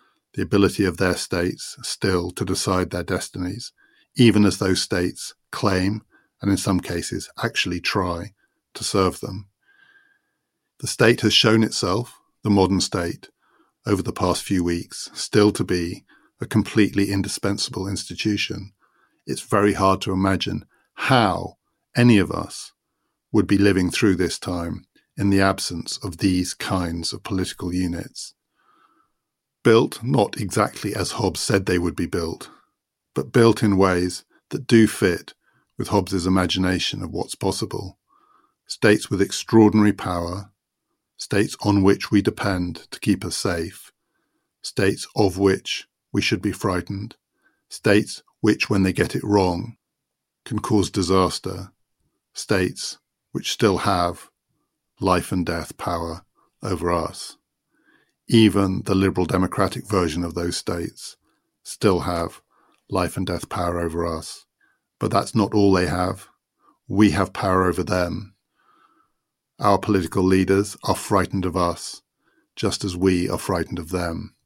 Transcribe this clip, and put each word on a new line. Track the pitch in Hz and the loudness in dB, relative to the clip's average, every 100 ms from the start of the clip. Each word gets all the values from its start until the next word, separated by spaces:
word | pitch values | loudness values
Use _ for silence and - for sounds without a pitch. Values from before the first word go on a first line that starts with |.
| _ _ _ | _ _ _
the | - | -8
ability | 85 101 95 - | 0 4 4 2
of | 95 87 | 0 2
their | 92 90 | 0 0
states | - 90 90 - - - | -4 -2 -2 -4 -12 -12
still | - - 107 90 90 | -12 -4 0 0 -2
to | - | -6
decide | 92 92 107 92 87 | -4 -2 0 0 -2
their | 90 | -4
destinies, | 87 90 - - 90 104 - _ _ _ _ | -4 -4 -6 -8 -8 -8 -14 _ _ _ _
even | - 120 104 | 4 6 6
as | 101 - | 4 2
those | 95 90 | 0 0
states | - 90 87 - - - _ | 0 -2 -2 -4 -14 -16 _
claim, | - 107 92 95 110 - _ _ _ | -4 0 2 0 -4 -8 _ _ _
and | 101 | -2
in | 95 | 0
some | - 92 | 0 0
cases | - 87 - 90 - - | -2 -6 -6 -8 -10 -8
actually | 117 - 95 87 | -6 -4 -4 -4
try, | - 104 92 85 87 _ _ _ _ | -4 -2 -2 -4 -10 _ _ _ _
to | - | -12
serve | - 101 92 - | -2 2 2 0
them. | - 95 98 _ _ _ _ _ _ _ _ _ _ _ _ _ | -8 -10 -14 _ _ _ _ _ _ _ _ _ _ _ _ _
The | - | -6
state | - 117 120 | 2 4 4
has | 107 | 4
shown | - 113 113 | 4 6 4
itself, | 110 - 92 98 120 - _ _ | 4 0 -2 -2 -6 -14 _ _
the | 107 | 2
modern | 101 92 95 | 4 4 2
state, | - 95 85 - - _ _ _ _ _ 110 | 0 -2 -4 -6 -14 _ _ _ _ _ -2
over | 95 | -2
the | 92 | -2
past | - 90 87 | -2 -2 -2
few | - 92 | -2 -2
weeks, | 87 85 - - - | 0 -2 -6 -14 -12
still | - - 107 104 | -12 -2 4 4
to | - | 2
be | 95 90 85 - _ _ _ - | -2 -2 -4 -8 _ _ _ -14
a | - | -2
completely | 110 101 113 98 98 98 | 0 2 2 2 2 0
indispensable | 98 92 - 98 101 - 117 95 | -2 -4 -4 -4 -4 -6 -6 -6
institution. | 95 - 92 107 101 - 98 98 _ _ _ _ _ - | -8 -8 -6 -4 -2 -4 -8 -12 _ _ _ _ _ -10
It's | 65 | -10
very | - 104 104 | -2 2 4
hard | 95 98 95 | 4 2 2
to | - | -2
imagine | 95 95 95 - 92 - _ _ | 0 0 0 -4 -8 -10 _ _
how | - - 131 101 85 87 - _ _ _ | -6 2 4 4 0 -6 -14 _ _ _
any | - 120 104 | 4 6 6
of | 85 | 4
us | 82 82 - - _ _ _ _ _ _ | -2 -8 -12 -18 _ _ _ _ _ _
would | 110 95 | 0 2
be | 98 | 4
living | 101 95 90 | 4 4 0
through | - 107 90 | 2 2 2
this | 85 - | 0 -4
time | - 87 85 90 - _ _ - | -6 -6 -6 -10 -14 _ _ -4
in | 101 | 2
the | 98 | 4
absence | 98 95 - 85 - - | 2 0 -4 -8 -10 -10
of | 98 82 | -10 -2
these | 98 92 90 | 0 0 -2
kinds | - - 95 87 85 82 | -6 -4 -2 -2 -6 -8
of | - | -8
political | - 95 87 - 90 | -6 -4 -4 -8 -6
units. | 90 90 85 - - - _ _ _ _ _ _ _ _ _ _ _ _ _ | -4 -4 -6 -10 -16 -18 _ _ _ _ _ _ _ _ _ _ _ _ _
Built | 117 113 156 - | 4 6 4 -2
not | 120 143 98 - | -2 0 0 -2
exactly | 101 113 101 - 104 | -4 0 -2 -2 -6
as | 104 90 | -4 -6
Hobbes | - 95 - | -2 -2 -2
said | - 101 98 | 0 0 2
they | 90 | 0
would | 87 82 | 0 -4
be | 85 | -4
built, | 90 80 - - _ _ _ _ _ _ | -4 -4 -8 -14 _ _ _ _ _ _
but | - 135 | -8 0
built | 127 117 - | 4 6 6
in | 107 95 | 2 4
ways | 95 90 90 - - _ - | 4 2 -2 -6 -14 _ -12
that | 127 - | -10 4
do | 117 107 | 6 6
fit | - 113 85 - - _ _ _ - | 4 0 0 -6 -20 _ _ _ -12
with | 92 | -2
Hobbes's | 104 92 95 | 0 0 -2
imagination | 90 92 90 90 92 87 - 98 | 0 2 0 0 0 -2 -4 -8
of | 87 | -8
what's | 85 - | -8 -8
possible. | - 98 - 107 - 92 - _ _ _ _ _ _ - | -6 -6 -4 -6 -8 -12 -16 _ _ _ _ _ _ -18
States | - 107 107 - | 2 4 4 2
with | 95 | 0
extraordinary | 98 - - 117 107 107 104 | 0 -4 2 6 8 6 4
power, | 98 98 87 85 92 98 _ _ _ _ _ _ - | 2 -4 -4 -6 -8 -12 _ _ _ _ _ _ -18
states | - 104 113 - | -4 0 0 -2
on | 104 101 | 2 4
which | 95 98 - | 4 2 2
we | 104 | 0
depend | 101 - 104 92 90 85 - | 2 0 -2 -2 -4 -8 -16
to | - | -6
keep | 107 98 | -2 -2
us | 98 - | -4 -6
safe, | 98 85 85 - - _ _ _ _ _ _ _ | -4 -4 -6 -12 -20 _ _ _ _ _ _ _
states | - - 98 104 - - | -10 -2 0 0 -4 0
of | 101 92 | 2 4
which | 98 95 - - - _ _ | 2 2 -2 -10 -12 _ _
we | - | -4
should | - 101 | -2 -2
be | 101 | -4
frightened, | - 104 90 85 98 113 - _ _ _ _ _ | -4 -4 -4 -4 -8 -10 -16 _ _ _ _ _
states | - 113 104 - - _ _ | -2 2 4 2 -6 _ _
which, | 107 107 - | 0 2 0
when | 98 | 0
they | 95 | 2
get | 95 85 - | 0 -2 -4
it | |
wrong, | 101 101 92 87 - - _ _ _ _ _ _ | 0 2 2 0 -6 -14 _ _ _ _ _ _
can | - 104 | -10 -8
cause | - 107 87 | 0 2 2
disaster, | 101 85 95 90 - - 92 98 _ _ _ _ _ _ | -2 0 2 2 -2 -8 -10 -12 _ _ _ _ _ _
states | - - 98 92 - - - _ _ _ | -10 -2 0 -2 -4 -12 -12 _ _ _
which | - - | -10 -8
still | - 110 90 | 0 2 2
have | 104 90 87 85 - _ _ _ _ _ _ - | 0 0 0 -4 -14 _ _ _ _ _ _ -4
life | 95 90 - | 0 0 0
and | 95 | -2
death | 85 85 80 - | -2 -4 -6 -10
power | - 85 85 82 - _ _ _ | -6 -4 -6 -10 -16 _ _ _
over | 104 87 87 | -6 -2 0
us. | 85 82 - - - _ _ _ _ _ _ _ _ - | -2 -2 -8 -16 -18 _ _ _ _ _ _ _ _ 2
Even | 117 110 95 98 95 | 6 6 4 0 -2
the | 98 | -2
liberal | 98 95 92 87 | 2 2 0 0
democratic | 92 90 - 92 - - | 0 0 0 -2 -4 -2
version | 101 85 80 | 0 0 -2
of | 87 | -6
those | 85 87 - | -4 -6 -6
states, | - 87 85 - - - _ _ _ _ | -6 -6 -6 -10 -18 -20 _ _ _ _
still | - - 107 87 | -18 -2 0 2
have | 82 85 85 - _ _ _ _ - | 0 -4 -6 -10 _ _ _ _ -6
life | 92 87 - | -4 -2 -4
and | 92 | -6
death | 85 - | -6 -6
power | - 87 87 | -6 -4 -4
over | 85 82 85 | -4 -4 -4
us. | 80 - - _ _ _ _ _ - | -6 -10 -16 _ _ _ _ _ -6
But | 107 | -2
that's | 101 - | 0 0
not | 113 98 | 0 2
all | 107 101 | 4 4
they | 92 90 | 4 2
have. | 90 92 95 - _ _ _ _ _ - | 0 -2 -4 -12 _ _ _ _ _ -2
We | 98 110 | 4 4
have | 90 95 | 4 -2
power | - 98 92 | -2 0 2
over | 92 85 | 2 0
them. | 87 92 87 87 101 _ _ _ _ _ _ _ _ _ _ _ _ - | -2 -2 -2 -6 -12 _ _ _ _ _ _ _ _ _ _ _ _ -2
Our | 101 95 | 2 2
political | 107 98 85 98 | 2 0 0 0
leaders | 92 95 90 98 101 - | 2 4 4 2 0 -4
are | - | -4
frightened | 92 - 101 90 95 | -2 0 0 0 -2
of | 90 90 | -2 0
us, | 87 85 - - _ _ _ _ _ | -2 -4 -10 -16 _ _ _ _ _
just | - 104 - | -6 -4 -4
as | 101 87 | -6 0
we | 95 90 87 | 2 2 0
are | 87 | -4
frightened | - 90 82 87 | -2 -4 -4 -8
of | 82 | -6
them. | 90 85 85 - _ | -4 -4 -6 -10 _